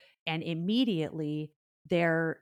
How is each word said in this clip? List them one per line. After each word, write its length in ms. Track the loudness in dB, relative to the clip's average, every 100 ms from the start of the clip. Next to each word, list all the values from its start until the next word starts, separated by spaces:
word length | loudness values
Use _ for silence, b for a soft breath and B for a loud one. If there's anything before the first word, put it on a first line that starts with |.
| b b -6
and 160 | -4
immediately 1080 | -2 -2 0 2 2 0 -2 -4 -4 -4 -6 _ _ _ -2
they're, 500 | 2 4 2 0 -4